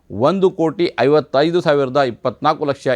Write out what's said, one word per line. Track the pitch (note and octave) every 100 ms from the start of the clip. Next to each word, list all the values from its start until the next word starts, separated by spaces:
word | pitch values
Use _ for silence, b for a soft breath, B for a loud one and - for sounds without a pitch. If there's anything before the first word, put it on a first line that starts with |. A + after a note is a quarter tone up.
| -
ಒಂದು | G2 C#3 F#3+ F3+
ಕೋಟಿ | - D#3+ D#3 F3 -
ಐವತ್ತೈದು | C3 D3+ C#3 C#3 D#3+ F3
ಸಾವಿರದ | E3 C#3+ C3 C#3
ಇಪ್ಪತ್ನಾಲ್ಕು | C3 G#2+ C3 - D3 D#3+
ಲಕ್ಷ | C#3 C3+ C3+